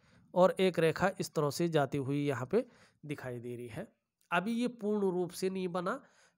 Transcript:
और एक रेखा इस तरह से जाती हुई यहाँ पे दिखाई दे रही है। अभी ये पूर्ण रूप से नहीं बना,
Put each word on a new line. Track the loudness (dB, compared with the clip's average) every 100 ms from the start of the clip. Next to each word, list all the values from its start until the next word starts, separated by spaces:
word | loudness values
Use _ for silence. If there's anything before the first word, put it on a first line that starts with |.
| _ _ _
और | 4 6 6
एक | 2 4
रेखा | 2 2 0 0
इस | -4
तरह | 0 0
से | 0 2
जाती | 2 2 0
हुई | -2 -2
यहाँ | 0 -2 0
पे | 0 -2 -12 -20 _
दिखाई | -10 -8 -8 -8
दे | -8 -10
रही | -10
है। | -12 -12 _ _ _ _
अभी | -2 0
ये | 0 -2
पूर्ण | -2 -2 2 2
रूप | 0 -4
से | -2 -4
नहीं | -2 -4
बना, | -2 -4 -6 -10 _ _